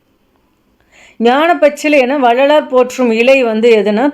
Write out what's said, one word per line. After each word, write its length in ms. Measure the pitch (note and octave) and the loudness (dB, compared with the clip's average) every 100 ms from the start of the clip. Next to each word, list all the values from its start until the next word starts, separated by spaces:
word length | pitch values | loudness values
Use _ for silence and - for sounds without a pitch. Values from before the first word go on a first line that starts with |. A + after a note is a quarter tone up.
| _ _ _ _ _ _ _ _ _ _ - - | _ _ _ _ _ _ _ _ _ _ -18 -4
ஞானப்பச்சிலை 800 | A#3 C4 E4 D#4+ D4 D4 D4+ D4 | -2 0 0 0 0 -2 -2 0
என 180 | B3 D4 | 0 0
வள்ளலார் 480 | B3 A#3+ C#4 D4+ B3+ | 0 2 2 0 0
போற்றும் 440 | B3+ B3 - B3 | -2 -2 -2 -2
இலை 320 | A3 A#3+ C4+ | 0 2 2
வந்து 280 | A#3 A3 A#3 | 0 0 2
எதுனா, 400 | A3 G3+ G#3 C#4+ | 2 0 -2 -2